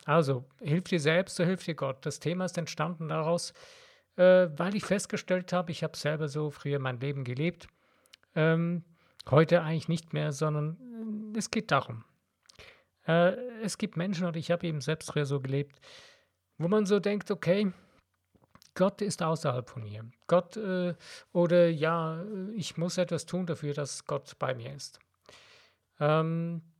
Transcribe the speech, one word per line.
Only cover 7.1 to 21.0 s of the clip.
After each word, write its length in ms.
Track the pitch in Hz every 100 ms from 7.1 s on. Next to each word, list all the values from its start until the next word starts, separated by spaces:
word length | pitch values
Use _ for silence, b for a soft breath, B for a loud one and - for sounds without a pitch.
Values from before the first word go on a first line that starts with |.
| 139
gelebt, 440 | 123 123 165 170 - b b b b - _ 160
ähm, 480 | 160 165 170 175 - _ b b -
heute 320 | 147 160 175
eigentlich 240 | 160 160 -
nicht 260 | 165 -
mehr, 180 | 151 151
sondern, 1000 | 139 156 151 151 180 247 233 220 214 214
äh, 60 | 214
es 100 | -
geht 220 | 226 220
darum. 340 | 143 - 117 - _ _ _ _ B B B B _ -
Äh, 240 | 165 175 220 247 220
es 160 | 214 -
gibt 180 | - 160
Menschen, 300 | 190 170 180
und 80 | 160
ich 160 | -
habe 160 | 170 175
eben 140 | 151
selbst 280 | 143 156 -
früher 160 | 151 139
so 160 | 139
gelebt, 400 | 131 139 143 _ B B B B B B _ -
wo 120 | 170
man 160 | 214 196
so 160 | 202
denkt, 300 | 202 208 -
okay, 420 | 190 165 196 208 - b b _ _ _ _ _ _ - -
Gott 260 | 190 196
ist 200 | 208 -
außerhalb 480 | 160 160 147 123 117
von 140 | 117
mir. 260 | 104 104 113 _ -
Gott, 300 | 175 175 220
äh, 400 | 202 180 175 165